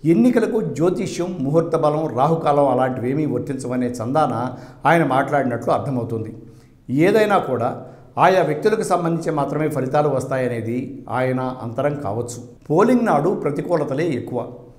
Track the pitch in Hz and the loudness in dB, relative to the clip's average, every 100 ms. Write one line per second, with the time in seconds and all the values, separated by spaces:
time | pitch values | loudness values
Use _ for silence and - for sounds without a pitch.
0 | 151 170 247 233 214 220 170 127 175 175 | 4 4 4 4 2 0 -2 0 0 0
1 | 175 - 175 185 135 160 156 160 151 151 | -4 -4 -6 -4 0 0 2 0 2 0
2 | 156 117 143 165 160 156 143 123 127 127 | -2 0 0 2 2 2 4 2 0 -2
3 | 120 143 151 120 - 131 127 127 123 - | -2 -2 -2 -2 -4 -6 -4 -2 -2 -4
4 | 113 147 147 113 123 127 - - 139 170 | -2 0 0 0 -4 -8 -16 -2 2 4
5 | 147 131 135 143 127 120 - 135 104 127 | 4 2 2 0 0 -2 0 0 0 -4
6 | 113 113 107 - - - - _ - 131 | -4 -6 -8 -12 -20 -20 -20 _ -4 2
7 | 175 220 208 190 131 123 117 - - - | 4 4 4 2 0 -2 -2 -4 -14 -20
8 | - - 165 185 151 151 214 214 196 175 | -12 2 4 4 2 2 2 0 0 0
9 | 165 165 170 156 139 147 156 131 131 147 | 0 -2 -2 -2 -2 -2 -2 -2 0 2
10 | 147 131 127 131 127 117 107 123 - - | 2 0 -2 -2 -2 -2 -4 -4 -6 -12
11 | - 117 131 127 127 127 117 117 139 143 | -6 -2 0 -2 -4 -6 -8 -2 -2 -2
12 | 98 110 117 - - - - 151 233 247 | -6 -6 -6 -10 -16 -20 0 4 6 4
13 | 220 151 165 233 151 139 - 170 147 135 | 4 2 2 0 -2 -4 -2 0 0 -2
14 | 175 123 - 123 104 - - | -2 -2 -4 -6 -8 -14 -20